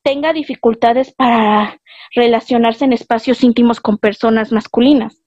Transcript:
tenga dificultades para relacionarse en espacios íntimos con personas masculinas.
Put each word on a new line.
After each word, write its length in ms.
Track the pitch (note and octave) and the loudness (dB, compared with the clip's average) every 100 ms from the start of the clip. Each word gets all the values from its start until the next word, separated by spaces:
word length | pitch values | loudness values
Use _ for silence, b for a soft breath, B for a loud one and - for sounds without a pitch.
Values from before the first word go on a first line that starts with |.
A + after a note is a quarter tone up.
tenga 320 | C#4+ C#4 D#4 | -6 -2 -2
dificultades 800 | D#4+ D4 B3+ A#3 A3+ A#3 A#3+ C4 | -4 -6 -2 -2 0 0 0 -4
para 680 | - B3+ A#3 G#3+ G#3 G#3 - B B B | -2 0 2 2 0 -2 -8 B B B
relacionarse 680 | - A#3+ A#3 - A#3+ A#3 A3+ | 0 2 0 0 0 0 0
en 80 | C4+ | -2
espacios 500 | A#3 - A3+ - A#3+ | -2 -2 -4 -2 0
íntimos 380 | B3 A#3 A#3+ A3+ | 2 2 0 0
con 160 | - G#3 | -2 -2
personas 560 | G#3+ G3+ A#3 A3 G#3+ | -2 -2 -2 0 -2
masculinas. 720 | A3 - - B3+ C#4+ A3 - | -4 -2 0 2 2 -2 -12